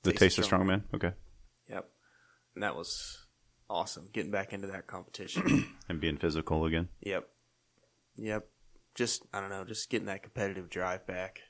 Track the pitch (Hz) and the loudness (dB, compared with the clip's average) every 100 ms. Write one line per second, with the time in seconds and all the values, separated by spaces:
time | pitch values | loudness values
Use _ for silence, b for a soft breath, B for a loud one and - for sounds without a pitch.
0 | 95 87 95 - 92 92 95 95 - 98 | 2 8 8 8 4 6 6 4 2 -2
1 | 87 90 - - - _ _ 95 - _ | -2 -2 -14 -20 -20 _ _ -12 -12 _
2 | b b b b b - 101 78 85 - | b b b b b -4 -4 -4 -6 -6
3 | - - - _ _ _ _ 95 82 - | -8 -12 -20 _ _ _ _ 0 2 -4
4 | 90 107 82 101 98 101 98 95 - 95 | -8 -4 -2 0 -2 -6 -8 -10 -10 -12
5 | 87 - 92 - - 147 - - - 85 | -12 -12 -6 -2 4 4 2 -8 -6 -2
6 | 82 76 87 78 78 78 80 82 87 - | 0 2 0 0 2 2 4 2 -2 -6
7 | 101 92 - _ _ _ _ _ _ _ | -4 -4 -6 _ _ _ _ _ _ _
8 | _ - 110 107 - _ - - _ - | _ -10 -4 -4 -6 _ -20 -20 _ -2
9 | 117 - - 101 98 98 95 110 - 117 | 0 0 -4 -8 -6 -6 -8 -8 -4 -4
10 | 104 98 - - 101 95 87 95 92 92 | -2 -8 -8 -4 -2 -2 -8 -4 -2 -2
11 | - 92 95 - - | -6 -8 -8 -10 -20